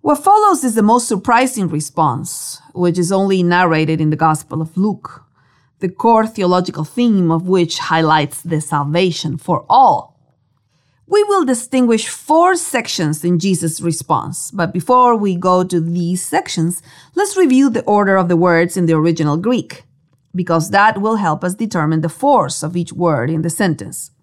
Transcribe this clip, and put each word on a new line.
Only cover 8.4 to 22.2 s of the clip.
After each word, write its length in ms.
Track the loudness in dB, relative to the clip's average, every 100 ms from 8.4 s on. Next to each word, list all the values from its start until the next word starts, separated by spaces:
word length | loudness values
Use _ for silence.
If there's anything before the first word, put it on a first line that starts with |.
the 180 | -6 -6
salvation 760 | -2 -4 -2 0 0 -2 -8 -8
for 260 | -4 -4 0
all. 540 | 4 4 2 -4 _ _ _ _ _ _ _ _ _ _
We 180 | 0
will 220 | 2 2 0
distinguish 600 | -2 -2 0 2 0 -2
four 480 | -12 0 2 4
sections 680 | 2 -2 -6 -4 -4 -2 -2
in 140 | 0 0
Jesus' 420 | 0 -2 -2 -4
response, 720 | -6 -6 -2 -4 -2 -10 -12
but 240 | -4 -4
before 420 | -4 2 4 4 2
we 200 | 0 -2
go 280 | 2 2
to 160 | 2 -2
these 400 | -2 -4 -4 -4
sections, 640 | -2 -4 -4 -2 -2 -4 -14 -20 -8
let's 200 | -4 -2
review 360 | 2 4 4 2
the 140 | 0
order 320 | 0 2 4 2
of 120 | 2
the 80 | 2
words 400 | 4 4 2 0
in 80 |
the 140 | 0 2
original 380 | 2 0 -2 -2
Greek, 460 | 0 -2 -4 -16 _ _ _ _ _
because 340 | -8 -2 0 2
that 320 | 4 4 2
will 160 | -2 0
help 260 | 0 -2
us 120 | -4
determine 480 | -4 -4 -2 0 0
the 80 | -2
force 520 | -2